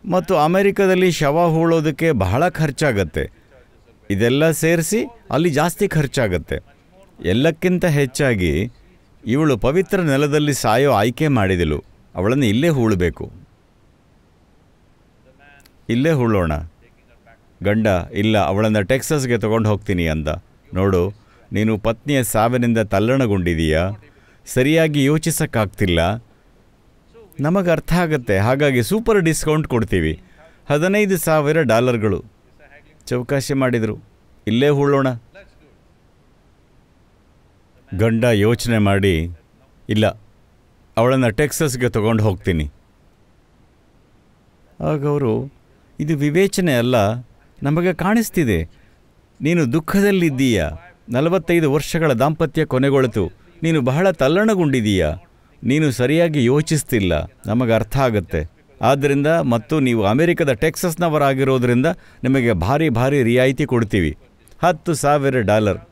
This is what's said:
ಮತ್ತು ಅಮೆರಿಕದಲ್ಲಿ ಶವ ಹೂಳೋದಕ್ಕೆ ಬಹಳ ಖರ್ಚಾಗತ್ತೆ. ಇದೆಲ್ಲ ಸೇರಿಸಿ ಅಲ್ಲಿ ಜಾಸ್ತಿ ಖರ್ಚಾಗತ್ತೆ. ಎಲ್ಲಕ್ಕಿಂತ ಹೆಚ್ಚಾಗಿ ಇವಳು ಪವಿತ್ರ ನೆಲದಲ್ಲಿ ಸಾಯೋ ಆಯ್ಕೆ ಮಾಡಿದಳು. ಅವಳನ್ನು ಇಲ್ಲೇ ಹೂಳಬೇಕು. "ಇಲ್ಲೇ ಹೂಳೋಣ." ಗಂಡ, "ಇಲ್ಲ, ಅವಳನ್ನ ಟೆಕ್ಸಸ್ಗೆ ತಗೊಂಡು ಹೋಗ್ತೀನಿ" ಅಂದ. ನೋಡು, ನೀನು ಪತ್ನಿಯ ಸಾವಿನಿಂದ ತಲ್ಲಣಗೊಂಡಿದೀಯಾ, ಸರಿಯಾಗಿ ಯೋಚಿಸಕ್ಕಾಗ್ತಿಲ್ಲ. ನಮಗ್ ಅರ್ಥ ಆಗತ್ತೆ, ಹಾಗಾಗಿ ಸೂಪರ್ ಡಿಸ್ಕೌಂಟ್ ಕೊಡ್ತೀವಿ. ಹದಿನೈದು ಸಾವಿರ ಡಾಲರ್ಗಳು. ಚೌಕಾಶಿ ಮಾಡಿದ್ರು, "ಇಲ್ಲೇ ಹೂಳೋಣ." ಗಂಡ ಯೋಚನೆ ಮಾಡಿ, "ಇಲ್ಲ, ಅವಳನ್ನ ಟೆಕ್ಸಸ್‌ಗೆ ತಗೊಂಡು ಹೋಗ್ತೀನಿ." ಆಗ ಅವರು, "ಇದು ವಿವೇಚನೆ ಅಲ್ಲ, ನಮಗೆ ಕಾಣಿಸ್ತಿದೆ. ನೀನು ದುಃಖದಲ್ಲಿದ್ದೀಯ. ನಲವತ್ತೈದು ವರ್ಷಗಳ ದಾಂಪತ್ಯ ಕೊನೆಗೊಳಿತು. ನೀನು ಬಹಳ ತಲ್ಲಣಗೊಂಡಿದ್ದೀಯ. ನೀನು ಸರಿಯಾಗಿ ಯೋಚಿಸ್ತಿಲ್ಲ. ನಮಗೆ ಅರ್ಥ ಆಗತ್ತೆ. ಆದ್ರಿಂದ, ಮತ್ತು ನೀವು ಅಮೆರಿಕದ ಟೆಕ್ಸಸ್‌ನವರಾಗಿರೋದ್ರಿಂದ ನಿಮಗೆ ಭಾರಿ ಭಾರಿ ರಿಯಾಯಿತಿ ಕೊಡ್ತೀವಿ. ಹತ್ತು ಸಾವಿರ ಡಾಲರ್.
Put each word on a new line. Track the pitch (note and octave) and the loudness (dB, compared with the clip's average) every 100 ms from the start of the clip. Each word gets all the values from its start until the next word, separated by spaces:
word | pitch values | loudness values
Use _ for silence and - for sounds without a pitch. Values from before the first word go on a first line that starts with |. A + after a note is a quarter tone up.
| - | -2
ಮತ್ತು | F3+ E3 F3 | -4 0 2
ಅಮೆರಿಕದಲ್ಲಿ | D3+ F#3+ G3+ G3 G3 F#3 F#3 | 2 2 2 2 2 4 2
ಶವ | D#3+ D3 D#3 F3 | 2 0 2 2
ಹೂಳೋದಕ್ಕೆ | D#3+ E3 E3 D3+ C#3 E3 | 2 2 2 0 -2 0
ಬಹಳ | C3+ F#2 A2 F3 | 0 0 0 0
ಖರ್ಚಾಗತ್ತೆ. | E3 D#3 B2+ D3+ G#2+ F2 D2+ C2+ - _ - _ _ _ _ - | -2 -4 0 -2 0 -2 -4 -8 -10 _ -20 _ _ _ _ -2
ಇದೆಲ್ಲ | G2 A#2 C3+ D#3+ | 2 2 2 2
ಸೇರಿಸಿ | D#3 E3 E3 D#3+ A3 C4 - - | 2 0 0 0 -2 -4 -10 -6
ಅಲ್ಲಿ | C3+ F3 | -2 0
ಜಾಸ್ತಿ | C#3 E3 - G3+ | 0 -2 -2 -2
ಖರ್ಚಾಗತ್ತೆ. | D#3 C#3 - A2+ E2+ - - - _ _ - - - E2+ | -2 -2 -2 -2 -2 -6 -10 -10 _ _ -20 -20 -8 -2
ಎಲ್ಲಕ್ಕಿಂತ | G2+ D3+ D#3+ F3+ F3+ F3+ | 0 0 0 -2 0 0
ಹೆಚ್ಚಾಗಿ | C#3+ C#3+ - C#3+ A2 F2 D2 A#2 - - _ _ _ - | 0 -2 0 0 2 0 0 -4 -8 -20 _ _ _ -4
ಇವಳು | B2+ D#3+ A#2+ | 0 2 2
ಪವಿತ್ರ | B2 D#3+ F#3 G3 | 0 0 0 -2
ನೆಲದಲ್ಲಿ | E3 C3+ D3 D3+ D3 | 0 0 2 0 0
ಸಾಯೋ | C#3 A#2 A2+ C#3+ | -2 0 2 2
ಆಯ್ಕೆ | A2 A2 A#2+ D#3 | 2 0 0 0
ಮಾಡಿದಳು. | C3 F#2+ F#2 E2 C#2+ - - _ - | 0 0 0 0 -2 -8 -20 _ -4
ಅವಳನ್ನು | F#2+ C3 B2+ | -2 0 0
ಇಲ್ಲೇ | G#2+ E3+ | 0 0
ಹೂಳಬೇಕು. | C#3+ A2+ G2 F2 - - - - _ _ _ _ _ _ _ _ _ _ _ _ _ _ _ _ _ _ _ - - - _ - | 0 0 2 0 -4 -14 -16 -20 _ _ _ _ _ _ _ _ _ _ _ _ _ _ _ _ _ _ _ -20 -20 -20 _ -4
"ಇಲ್ಲೇ | A#2+ D3 | 0 2
ಹೂಳೋಣ." | D3+ A#2 G#2+ E2 D2+ D#2 _ _ _ _ _ _ - _ _ | 2 2 2 0 -2 -8 _ _ _ _ _ _ -20 _ _
ಗಂಡ, | F#2+ G#2+ G#2+ F2+ E2+ | -2 0 2 0 -2
"ಇಲ್ಲ, | - G#2+ A2 | -2 0 2
ಅವಳನ್ನ | D#2+ F#2+ A2 G#2+ | 0 0 0 0
ಟೆಕ್ಸಸ್ಗೆ | F#2+ C3 - D#3 C3 A#2+ | 0 -4 -2 -4 -2 -2
ತಗೊಂಡು | G#2+ A2+ G#2+ | 0 0 0
ಹೋಗ್ತೀನಿ" | G#2 - F#2 E2 | -2 -2 -2 -2
ಅಂದ. | D#2 D2+ D#2+ _ _ _ | -2 -4 -8 _ _ _
ನೋಡು, | F#2 G2 F#2 F2+ G2+ _ _ - | -2 0 2 0 -6 _ _ -8
ನೀನು | - A2 A2 | -2 -2 -2
ಪತ್ನಿಯ | A2+ A2+ C#3 C#3 | -4 -6 -2 -2
ಸಾವಿನಿಂದ | A#2+ A2 A2+ B2 A#2+ A2+ | 0 0 0 0 0 0
ತಲ್ಲಣಗೊಂಡಿದೀಯಾ, | G#2 G2 A2 C3+ B2+ G2+ E2+ D#2+ D#2+ D#2 F#2 G#2+ - - _ _ - | 0 0 0 0 0 0 0 0 0 0 -2 -6 -16 -20 _ _ -6
ಸರಿಯಾಗಿ | - C3 D#3+ D#3+ D3 | -2 2 2 2 2
ಯೋಚಿಸಕ್ಕಾಗ್ತಿಲ್ಲ. | C3+ D#3 D#3+ D#3 D3+ B2 G#2 - G2 E2 E2+ A2+ - _ _ _ _ _ _ _ _ - - - | 0 0 -2 -4 -4 -2 -4 -2 0 2 0 -2 -10 _ _ _ _ _ _ _ _ -20 -20 -4
ನಮಗ್ | C#3+ F#3+ F3+ | 0 0 2
ಅರ್ಥ | D#3+ - | 0 0
ಆಗತ್ತೆ, | E3+ E3+ D3+ A#2+ F#2+ | 0 0 -2 0 0
ಹಾಗಾಗಿ | G#2+ C#3 D3 B2+ | 2 2 2 2
ಸೂಪರ್ | G#2+ G#3+ A3+ G#3 | 0 -2 2 2
ಡಿಸ್ಕೌಂಟ್ | E3 D#3 D#3 D#3 D3+ | 2 -2 -2 -2 0
ಕೊಡ್ತೀವಿ. | B2 G#2+ F#2+ D#2 D#2 - - - _ - | -2 0 -2 -2 -4 -12 -20 -20 _ -4
ಹದಿನೈದು | D3 F3 G#3 G#3 F#3 | -2 0 0 0 0
ಸಾವಿರ | E3 D#3 D3 D#3+ | 0 0 2 0
ಡಾಲರ್ಗಳು. | C#3 A2 B2+ A#2+ G#2+ F#2+ - _ _ _ - - _ _ - | 2 2 2 0 0 -2 -6 _ _ _ -20 -20 _ _ -8
ಚೌಕಾಶಿ | B2 A#2+ C#3 - | -6 -2 -4 -2
ಮಾಡಿದ್ರು, | C#3 C3 A#2+ A2 - - _ _ _ - | -2 0 0 -4 -8 -14 _ _ _ -4
"ಇಲ್ಲೇ | A2+ C#3+ | 0 2
ಹೂಳೋಣ." | C#3+ C#3+ C#3+ C3+ A#2+ - - - _ _ _ _ _ _ _ _ _ _ _ _ _ _ _ _ _ _ _ _ _ _ _ _ F#2 | 2 2 0 0 -4 -14 -20 -20 _ _ _ _ _ _ _ _ _ _ _ _ _ _ _ _ _ _ _ _ _ _ _ _ -2
ಗಂಡ | A2+ A2+ | 0 2
ಯೋಚನೆ | A#2+ A2 G#2 A#2+ A#2 A2+ | 2 2 2 0 0 2
ಮಾಡಿ, | G2+ G2 G2 E2 E2+ E2+ _ _ _ _ - | 2 2 2 0 -4 -10 _ _ _ _ -4
"ಇಲ್ಲ, | G#2+ G#2+ - - _ _ _ _ _ _ - | 0 0 -2 -20 _ _ _ _ _ _ 0
ಅವಳನ್ನ | A#2+ C3 B2 | 2 2 0
ಟೆಕ್ಸಸ್‌ಗೆ | G#2 D3 - D#3 B2 B2 | 0 -4 -2 -4 -2 -2
ತಗೊಂಡು | A2+ G#2+ A2+ | 0 0 2
ಹೋಗ್ತೀನಿ." | G#2+ F#2 - E2+ D2 - _ _ _ _ _ _ _ _ _ _ _ _ _ _ _ _ _ _ _ _ | 0 -2 -2 -2 -4 -8 _ _ _ _ _ _ _ _ _ _ _ _ _ _ _ _ _ _ _ _
ಆಗ | D#3 D3+ C#3+ | -4 -2 -2
ಅವರು, | D3 B2+ A2 C3+ _ _ _ _ - | -2 0 -2 -6 _ _ _ _ -10
"ಇದು | D3+ D#3 | -4 -2
ವಿವೇಚನೆ | D3 D#3 G3 - F3+ | 0 2 0 0 0
ಅಲ್ಲ, | B2+ A#2+ B2 G2+ A#2+ B2 - _ - | 2 2 2 2 -2 -10 -20 _ -8
ನಮಗೆ | C3+ D#3 F3+ | -2 0 0
ಕಾಣಿಸ್ತಿದೆ. | F3 F#3 A3+ G#3+ - C3+ F2 D#2+ - _ _ _ _ _ _ | -2 0 0 0 -2 0 0 -2 -12 _ _ _ _ _ _
ನೀನು | D3 F3 D3+ | -2 0 0
ದುಃಖದಲ್ಲಿದ್ದೀಯ. | D#3 D#3+ G3 G3+ G3 E3+ C3 C3+ G#2+ D2+ D#2 - - - | -2 0 2 2 2 0 2 2 2 -2 -6 -16 -20 -6
ನಲವತ್ತೈದು | A#2+ D#3+ F3+ D#3 E3+ D#3 | -2 0 -2 0 0 2
ವರ್ಷಗಳ | C#3+ - E3+ E3+ | 0 -2 -2 0
ದಾಂಪತ್ಯ | A#3 C3+ D#3 D#3+ - D3+ | 2 0 0 -4 -2 -2
ಕೊನೆಗೊಳಿತು. | B2+ C#3 C3+ B2+ A2+ E2+ - - - | 0 2 2 0 0 -4 -6 -20 -6
ನೀನು | D#3+ D#3+ | -2 0
ಬಹಳ | B2+ C#3 F#3+ | 0 0 0
ತಲ್ಲಣಗೊಂಡಿದ್ದೀಯ. | F3+ C3 E3+ A3 G3+ D#3 C3 G#2+ G2 D#2 D2+ - _ _ - | 2 0 2 2 0 0 0 0 0 0 -4 -14 _ _ -10
ನೀನು | - C#3+ D#3 | -2 0 0
ಸರಿಯಾಗಿ | B2 B2 D#3 E3+ D3+ A#2 | 0 0 2 0 2 2
ಯೋಚಿಸ್ತಿಲ್ಲ. | C3+ D#3 D#3 - A#2 F#2+ D#2 E2 _ - | 0 0 -4 -2 -2 0 -2 -4 _ -6
ನಮಗೆ | A2+ B2 | -2 0
ಅರ್ಥ | A2+ G#2+ C3+ | 0 0 0
ಆಗತ್ತೆ. | C3 G#2+ E2+ D#2+ D2+ _ _ - | 0 0 -4 -6 -6 _ _ -4
ಆದ್ರಿಂದ, | A#2 C#3 C#3+ C#3 C#3+ | -2 0 0 0 0
ಮತ್ತು | - D3 A#2 A2+ D#3 | 0 0 -2 -2 -2
ನೀವು | C3 A#2 G2 | 0 0 0
ಅಮೆರಿಕದ | A#2 E3+ E3+ D3+ | 2 2 2 0
ಟೆಕ್ಸಸ್‌ನವರಾಗಿರೋದ್ರಿಂದ | B2 D#3+ - F3+ D#3+ E3+ D3+ C#3 C3+ C3+ C3 B2 B2 D3 F3+ - - | 0 -2 -2 -6 -2 -2 0 0 0 0 0 2 2 0 -4 -12 -8
ನಿಮಗೆ | C3 C3+ A#2+ | -2 0 2
ಭಾರಿ | G2+ F2+ D3 D#3+ | 0 0 0 0
ಭಾರಿ | A#2 C3 C#3+ | 0 0 2
ರಿಯಾಯಿತಿ | A#2 B2 C3 C3 D3 | 2 2 2 0 -2
ಕೊಡ್ತೀವಿ. | A#2+ A2 G#2+ D#2 D2 - _ _ - | 0 0 0 -2 -4 -18 _ _ -2
ಹತ್ತು | E3+ D#3+ - | -2 0 -4
ಸಾವಿರ | D#3 C#3+ D3 C#3 B2+ | -2 0 2 0 0
ಡಾಲರ್. | G2+ G#2+ G#2 F2 - | 2 2 2 -2 -8